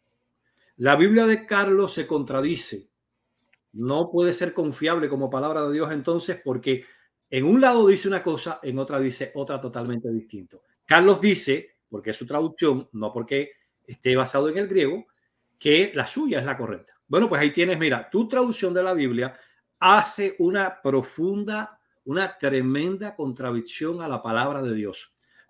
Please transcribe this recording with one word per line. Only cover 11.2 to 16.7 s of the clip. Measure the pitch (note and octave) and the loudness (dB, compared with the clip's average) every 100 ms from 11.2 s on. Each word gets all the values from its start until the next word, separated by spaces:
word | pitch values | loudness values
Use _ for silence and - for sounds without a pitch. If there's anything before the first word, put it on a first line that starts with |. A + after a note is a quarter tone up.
dice, | G3 F#3 - C3+ - _ _ | 4 2 0 -2 -4 _ _
porque | G#2+ G#2+ | -12 -8
es | A2 | -8
su | A#2+ | -4
traducción, | D3 D#3+ D#3 E3 C3 B2+ | -2 -2 0 0 0 -4
no | G#2+ G#2+ | -8 -6
porque | A#2+ A2+ C#3 C#3+ - _ _ - | -6 -4 -4 -4 -10 _ _ -20
esté | B2 B2+ B2+ | -6 0 2
basado | B2+ C#3 D3 | 2 0 0
en | E3 | 0
el | G3+ | 0
griego, | F#3+ C#3 F#3 - _ _ _ _ _ | 2 2 -2 -10 _ _ _ _ _
que | D3 D3+ G3 | 2 4 2
la | - B2 | -2 -6
suya | - D4+ D#3 | -2 -2 -2
es | C3 | -2
la | C3 | -6
correcta. | A2+ | -6